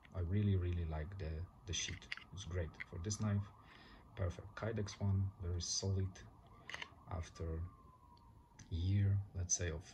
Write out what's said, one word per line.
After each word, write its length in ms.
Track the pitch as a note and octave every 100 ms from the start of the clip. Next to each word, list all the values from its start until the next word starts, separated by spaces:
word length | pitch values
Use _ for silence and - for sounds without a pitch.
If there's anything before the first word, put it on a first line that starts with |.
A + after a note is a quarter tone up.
| -
I 60 | E2+ E2+
really, 260 | G#2 G2+ F#2
really 300 | F2 F2 D#2+
like 280 | D#2 D2+ G2
the, 120 | D#2+ D#2+ F2 - -
the 60 |
sheet. 340 | E2+ - - - - -
It's 100 | F#2
great 240 | E2+ F2+ D#2 - -
for 80 | -
this 180 | G2+ G#2
knife. 260 | G#2+ G2+ G2+ - - - - - -
Perfect 400 | - F2 - -
Kydex 460 | - A2 G#2 F#2+ -
one, 240 | G2+ G2 G2 -
very 180 | F2 F2+
solid. 480 | - - G2 F#2+ F#2 - - - - - - - - - -
After 320 | E2+ - - E2 E2 E2+ - - - - - - - - - -
year, 460 | E2 F#2 G2+ G2 G2 G2+ F#2+
let's 180 | F2+
say, 160 | - F2
of 120 | D#2 -